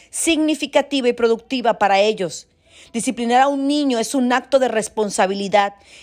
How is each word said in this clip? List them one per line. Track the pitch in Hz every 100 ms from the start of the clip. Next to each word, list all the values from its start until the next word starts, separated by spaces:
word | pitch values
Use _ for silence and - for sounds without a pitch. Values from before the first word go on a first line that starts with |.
| -
significativa | - - 311 311 311 285 294 285 277 240
y |
productiva | 240 226 226 - 262 233 214
para | 202 196
ellos. | 214 208 180 - - _ _ - -
Disciplinar | 233 262 240 233 247
a | 277
un | 277 277
niño | 294 285 240
es | 226 277
un | 247
acto | 247 254 269
de | 254
responsabilidad, | 220 208 - 208 185 190 196 196 208 202 202 _ -